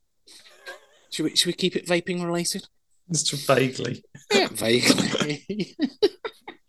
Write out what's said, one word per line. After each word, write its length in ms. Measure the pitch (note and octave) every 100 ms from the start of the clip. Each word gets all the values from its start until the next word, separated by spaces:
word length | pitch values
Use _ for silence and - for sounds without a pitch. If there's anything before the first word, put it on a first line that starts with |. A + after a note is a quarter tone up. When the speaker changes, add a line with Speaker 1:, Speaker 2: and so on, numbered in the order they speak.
| _ _ _ - - _ - - _ _ -
Speaker 1:
Should 140 | -
we, 120 | D#3 -
should 100 | F3
we 60 |
keep 220 | E3+ F3+ E3+
it 100 | E3+
vaping 380 | F3 F3 F3
related? 440 | F3 E3+ F3 G3 - _ _ _ -
Speaker 2:
It's 140 | D#3
just 220 | - C#3+ -
vaguely. 580 | B2+ C3 - A#2+ - - - -
Speaker 1:
Yeah, 160 | G4+ F4
vaguely. 1300 | - A2 B2 A#2+ - - - D3+ D3 - G#3 F3+ - D4+ - G4+ - - - - -